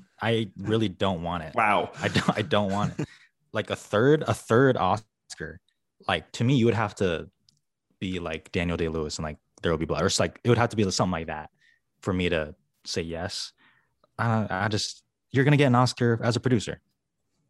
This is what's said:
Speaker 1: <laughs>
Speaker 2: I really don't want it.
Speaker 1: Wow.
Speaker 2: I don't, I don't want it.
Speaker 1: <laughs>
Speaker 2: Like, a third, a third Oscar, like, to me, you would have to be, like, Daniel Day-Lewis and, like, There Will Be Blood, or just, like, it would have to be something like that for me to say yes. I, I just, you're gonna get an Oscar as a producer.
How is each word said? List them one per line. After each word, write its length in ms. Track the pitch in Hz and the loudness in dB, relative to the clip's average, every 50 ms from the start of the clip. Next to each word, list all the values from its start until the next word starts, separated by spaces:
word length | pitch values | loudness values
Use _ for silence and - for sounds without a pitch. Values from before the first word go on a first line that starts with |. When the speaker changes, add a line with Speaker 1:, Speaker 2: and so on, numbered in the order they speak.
| - | -16
Speaker 1:
<laughs> 160 | _ _ - 104 | _ _ -6 -2
Speaker 2:
I 300 | 113 117 110 113 98 - | -2 0 0 -2 -4 -8
really 320 | - 98 101 107 113 110 101 | -10 -4 -2 0 0 0 0
don't 340 | 87 - 101 98 95 82 85 | -2 -2 -2 -2 -2 -2 -4
want 180 | 85 87 87 80 | -4 -6 -6 -6
it. 120 | 78 - | -4 0
Speaker 1:
Wow. 340 | 117 113 107 101 90 78 - - - | 2 2 4 4 2 0 -2 -4 -4
Speaker 2:
I 80 | - 104 | -4 0
don't, 300 | - - - - - - | 0 0 0 0 0 -2
I 40 | 110 | -2
don't 280 | - - 104 104 98 | 0 0 0 0 0
want 280 | 95 101 104 - - - | 0 0 0 -2 -2 -4
it. 100 | 147 - - | -8 -8 -10
Speaker 1:
<laughs> 60 | - - _ _ _ _ _ | -20 -20 _ _ _ _ _
Speaker 2:
Like, 200 | - 110 101 - | -6 -6 -4 -4
a 60 | 101 | -6
third, 460 | - - - - 104 117 139 151 156 107 - | -8 -6 -2 2 4 6 6 4 4 2 0
a 60 | 107 | -2
third 420 | - - - 113 117 139 135 123 | -2 0 2 4 6 6 6 4
Oscar, 800 | - 87 90 98 107 - _ _ _ _ - - - 80 78 78 87 _ _ _ _ _ _ _ _ - | 2 2 0 0 -2 -4 _ _ _ _ -20 -14 -14 -12 -14 -14 -16 _ _ _ _ _ _ _ _ -4
like, 240 | - 95 82 - _ - | -2 -2 -2 -2 _ -4
to 120 | - 117 | -2 0
me, 120 | 120 147 | 2 4
you 100 | 131 113 | 4 4
would 80 | 117 110 | 4 2
have 200 | 107 113 101 - | 2 0 -4 -2
to 340 | - 101 90 85 78 82 95 _ _ _ _ _ _ _ _ _ _ _ _ _ - | -2 0 0 0 -2 -6 -10 _ _ _ _ _ _ _ _ _ _ _ _ _ -10
be, 200 | - 95 92 90 | -8 -6 -6 -6
like, 340 | 85 82 80 80 - - - | -6 -6 -8 -10 -10 -6 -4
Daniel 240 | 92 87 85 85 | -2 -2 0 0
Day-Lewis 400 | 85 85 80 80 80 78 76 - | 0 -2 -2 -2 -4 -4 -6 -6
and, 80 | - 80 | -8 -8
like, 140 | 78 76 - _ _ _ - - | -8 -10 -12 _ _ _ -6 -2
There 100 | 90 82 | 0 0
Will 60 | 76 | 0
Be 80 | 82 | 0
Blood, 160 | 80 85 - 82 | -2 -2 0 0
or 40 | 95 | 0
just, 120 | - - | 2 0
like, 180 | 101 87 - - - | 0 -2 -2 -4 0
it 60 | 117 | 2
would 80 | 120 107 | 2 4
have 100 | 117 117 | 2 0
to 80 | - | 0
be 120 | 107 107 95 | 0 0 0
something 200 | 90 - - 92 90 | 0 0 0 0 -2
like 160 | 80 82 80 | -4 -6 -6
that 200 | 80 78 78 - _ _ _ _ _ _ _ _ _ _ - | -8 -10 -10 -14 _ _ _ _ _ _ _ _ _ _ -6
for 100 | - 95 | -4 -2
me 160 | 90 90 87 | 0 0 0
to 260 | 85 80 78 76 78 _ _ _ _ _ - | 0 -2 -4 -4 -10 _ _ _ _ _ -14
say 160 | - - 95 | -10 -8 -6
yes. 520 | 85 82 82 80 85 98 - - - - _ _ _ _ _ _ _ _ _ _ _ _ _ - | -6 -6 -6 -8 -8 -8 -8 -10 -12 -12 _ _ _ _ _ _ _ _ _ _ _ _ _ -4
I, 280 | 113 117 113 110 104 98 | -2 0 0 0 0 -2
I 180 | 92 92 98 110 | -2 -2 -2 -2
just, 340 | 107 104 - - - - _ _ _ _ _ _ - | -2 -2 -4 -4 -8 -12 _ _ _ _ _ _ 0
you're 120 | 127 135 | 2 4
gonna 100 | 139 147 | 4 6
get 120 | 139 143 135 | 6 6 6
an 80 | 120 | 6
Oscar 440 | 120 127 123 - - 123 120 117 113 - | 4 4 2 2 0 2 2 2 2 0
as 140 | 120 113 | 0 0
a 40 | 117 | 0
producer. 420 | - 127 127 110 - - - - _ _ _ _ _ _ _ _ _ _ _ _ _ _ | 0 2 0 0 0 -2 -10 -12 _ _ _ _ _ _ _ _ _ _ _ _ _ _